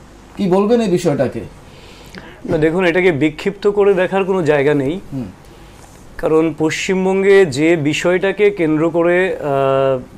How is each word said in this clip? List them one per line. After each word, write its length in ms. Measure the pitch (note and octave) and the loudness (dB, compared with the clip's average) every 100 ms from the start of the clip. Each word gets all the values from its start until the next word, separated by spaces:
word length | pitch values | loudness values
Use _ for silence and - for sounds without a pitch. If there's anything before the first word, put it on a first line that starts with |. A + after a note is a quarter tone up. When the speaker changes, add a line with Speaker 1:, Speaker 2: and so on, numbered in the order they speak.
| - - - - | -20 -20 -18 -6
Speaker 1:
কি 100 | G3 | 0
বলবেন 340 | F#3+ G#3 A#3+ | 2 2 2
এই 60 | G#3+ | 2
বিষয়টাকে? 520 | F3 E3+ C#3 A#2+ F3+ - - - - - - - - - - - | 0 0 0 -2 -4 -12 -18 -20 -20 -20 -20 -20 -20 -20 -14 -6
Speaker 2:
না, 120 | E3 | 0
দেখুন, 280 | D#3 F3 F3+ | 0 2 0
এটাকে 260 | E3+ F#3 | 2 2
বিক্ষিপ্ত 560 | C#3 D#3 D3+ G3 G3 G#3 | 2 -2 -2 -6 -2 -2
করে 260 | G3+ G3+ | 2 2
দেখার 320 | F#3 F3 F#3+ F#3 | 2 0 -2 -2
কোনো 180 | F#3+ | -2
জায়গা 300 | D3+ D3 C#3 | 0 2 2
নেই। 260 | D3 C3+ F#3+ - | 0 -2 -6 -10
Speaker 1:
হুম। 120 | C3+ G2 - - - - - - - - - | -10 -10 -14 -20 -20 -20 -20 -20 -20 -20 -6
Speaker 2:
কারণ 360 | D3 D#3 E3 D3+ | 0 2 0 0
পশ্চিমবঙ্গে 880 | D#3 D3+ - F#3+ F#3 F#3+ G3 G3 F#3 | -4 -2 -4 -2 0 0 4 4 4
যে 300 | C3 D#3+ E3+ | 2 2 2
বিষয়টাকে 760 | C#3+ D3 F3 F3+ G3 G3 G#3 | 0 0 0 0 -2 0 0
কেন্দ্র 400 | G3+ D#3+ D#3 E3 | 0 0 0 0
করে, 480 | E3+ E3+ F3 F#3 - | 0 2 2 0 -4
আহ, 640 | C#3+ C#3 C3+ C3+ C3+ B2+ B2+ | -4 0 0 2 0 -2 -6